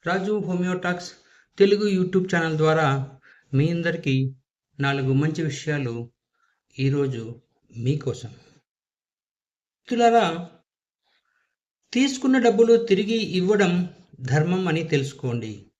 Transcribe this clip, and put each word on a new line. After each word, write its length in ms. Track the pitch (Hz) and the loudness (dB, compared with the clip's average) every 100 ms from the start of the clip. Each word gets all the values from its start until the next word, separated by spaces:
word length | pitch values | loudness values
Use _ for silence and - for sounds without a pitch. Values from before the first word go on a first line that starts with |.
రాజు 280 | 170 190 190 214 170 | -4 -4 -2 -4 -2
హోమియో 260 | 180 180 | -4 -2
టాక్స్ 340 | 180 175 180 - - _ _ _ - | -4 -4 -6 -8 -20 _ _ _ 2
తెలుగు 280 | 196 202 208 | 4 4 2
YouTube 380 | 190 180 190 185 | 0 0 0 0
ఛానల్ 240 | 170 165 156 | 0 0 2
ద్వారా 320 | 156 156 151 135 131 - _ _ _ | 2 2 2 0 -4 -14 _ _ _
మీ 120 | 135 156 | 0 0
అందరికీ 440 | 170 170 165 147 131 131 - _ _ _ - | 0 -2 -4 -2 0 -2 -6 _ _ _ -6
నాలుగు 340 | 139 139 131 135 | -4 -2 0 2
మంచి 220 | 156 160 | 0 -2
విషయాలు 520 | 156 135 - 147 131 117 120 _ _ _ _ _ _ - | -4 -6 -4 -4 -4 -8 -12 _ _ _ _ _ _ -4
ఈరోజు 460 | 135 143 139 117 113 120 _ _ _ | -2 0 -2 -4 -10 -16 _ _ _
మీకోసం. 600 | 117 120 151 131 113 110 - _ _ _ _ _ _ _ _ _ _ _ _ _ | -6 -4 -2 -4 -8 -12 -18 _ _ _ _ _ _ _ _ _ _ _ _ _
మిత్రులారా, 540 | _ - 233 233 233 185 165 175 _ _ _ _ _ _ _ _ _ _ _ _ _ _ | _ -6 2 4 4 2 -4 -12 _ _ _ _ _ _ _ _ _ _ _ _ _ _
తీసుకున్న 460 | 240 277 262 269 262 | 0 0 0 0 4
డబ్బులు 380 | 233 208 233 233 | 4 4 6 6
తిరిగి 340 | 226 190 208 226 185 180 | 4 0 2 -2 -2 -2
ఇవ్వడం 320 | 180 208 185 175 180 - _ - | 0 2 2 2 -2 -10 _ -14
ధర్మం 420 | 127 147 165 185 185 | -2 0 0 0 -2
అని 160 | 156 | -4
తెలుసుకోండి. 680 | 160 147 135 - 127 117 110 101 - _ | -2 -2 -2 -8 -6 -6 -8 -14 -18 _